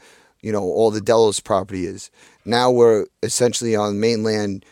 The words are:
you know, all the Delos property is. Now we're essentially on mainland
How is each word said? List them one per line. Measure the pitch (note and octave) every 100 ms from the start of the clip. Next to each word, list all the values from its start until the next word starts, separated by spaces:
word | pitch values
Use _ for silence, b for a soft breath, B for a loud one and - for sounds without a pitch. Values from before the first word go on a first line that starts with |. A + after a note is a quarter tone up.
| b b b b
you | A2
know, | G#2
all | F#2 D#2+ A2+
the | G#2+
Delos | G2+ A2+ A2 G2
property | - G2+ F#2 F#2+ F2+
is. | G2 - b b b -
Now | A#2+ B2+
we're | B2 A#2 G#2+ F2 -
essentially | A2+ - B2 - A#2 G#2+
on | G#2 G2+
mainland | A2+ A2+ A2 G#2+ G#2 G2 b